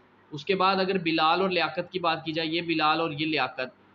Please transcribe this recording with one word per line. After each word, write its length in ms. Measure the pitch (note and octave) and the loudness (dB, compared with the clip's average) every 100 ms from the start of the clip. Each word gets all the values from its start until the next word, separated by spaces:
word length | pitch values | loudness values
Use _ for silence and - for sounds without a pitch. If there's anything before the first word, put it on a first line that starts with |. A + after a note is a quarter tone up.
| _ _ _ | _ _ _
उसके 240 | D3+ - F#3+ | -8 -2 2
बाद 240 | F#3 F#3+ | 4 4
अगर 180 | F#3 F#3+ | 2 0
बिलाल 420 | E3 E3 D#3+ F3 | 0 2 2 2
और 100 | F#3+ | 2
लियाकत 380 | F3+ D#3 - F3 | 0 0 -2 -6
की 60 | F#3 | -2
बात 220 | F3 D#3+ D#3 | -2 -2 -4
की 60 | |
जाए, 160 | D#3 E3 | -4 -2
ये 140 | E3 | -2
बिलाल 400 | E3+ D#3+ D3+ D#3+ | -2 0 2 2
और 120 | E3 | 0
ये 120 | D3 E3 | -2 -2
लियाकत, 480 | D3+ C3 - B2+ - - | 0 -2 -4 -10 -10 -20